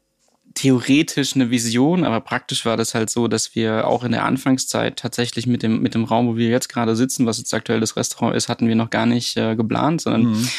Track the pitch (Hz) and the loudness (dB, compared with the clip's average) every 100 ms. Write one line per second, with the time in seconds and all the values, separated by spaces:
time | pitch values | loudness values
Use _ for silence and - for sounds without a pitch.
0 | _ _ _ _ _ - 135 127 120 139 | _ _ _ _ _ 0 2 4 4 2
1 | 160 - 131 135 120 123 117 117 143 180 | 2 -2 0 0 2 2 0 2 4 4
2 | 131 113 - 120 - 131 120 113 113 117 | 2 0 -2 -6 -4 -4 0 0 0 0
3 | 110 120 113 110 - 113 110 110 113 123 | -2 0 0 0 -2 -2 0 0 0 0
4 | 123 117 110 131 135 131 - 113 113 - | 0 0 0 0 0 0 0 -2 -2 -4
5 | 120 - 120 - 117 117 113 113 110 117 | -8 -4 -4 -2 -2 0 0 0 0 -2
6 | 110 113 123 113 117 123 - 120 113 113 | 0 2 0 0 0 0 -2 -4 0 0
7 | 131 - 117 110 - 110 - 113 110 - | 0 0 0 -2 -4 -4 0 0 0 -2
8 | 123 - 117 120 - 120 117 113 117 110 | -6 -2 -2 0 -2 0 2 2 0 0
9 | 117 120 117 117 113 110 110 117 135 165 | 2 0 -2 -2 0 0 0 0 0 0
10 | - 113 120 110 123 | 0 2 2 2 -2